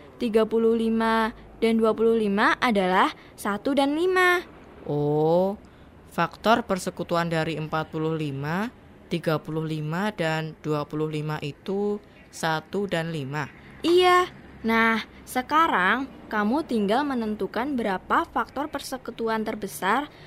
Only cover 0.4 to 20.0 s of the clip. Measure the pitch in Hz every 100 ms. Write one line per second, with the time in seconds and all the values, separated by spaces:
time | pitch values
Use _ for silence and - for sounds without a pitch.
0.4 | 220 226 226 233 226 226 226 226 220 -
1.4 | - - 226 226 220 214 226 226 208 196
2.4 | 269 330 254 202 185 185 277 - - -
3.4 | 214 202 - 277 277 302 370 370 359 359
4.4 | - - - - - 147 147 151 156 170
5.4 | 190 208 - - - - - - 165 -
6.4 | 208 233 - 190 185 - 170 170 170 160
7.4 | 156 151 156 160 156 160 156 160 151 135
8.4 | 147 175 226 - - - - 170 165 151
9.4 | - 156 160 156 151 165 214 208 160 160
10.4 | 160 151 151 151 147 151 156 151 151 151
11.4 | 147 139 - 196 208 208 - - - -
12.4 | 165 156 - 190 202 170 165 160 135 147
13.4 | 131 - - - 320 349 359 359 359 -
14.4 | - - 220 226 226 226 - - - 254
15.4 | 254 302 330 220 185 233 277 - - 220
16.4 | 208 285 311 233 196 233 294 254 220 208
17.4 | 196 - 269 262 220 185 - 254 339 285
18.4 | 220 254 302 285 - 247 - 233 226 220
19.4 | 220 220 196 - 185 240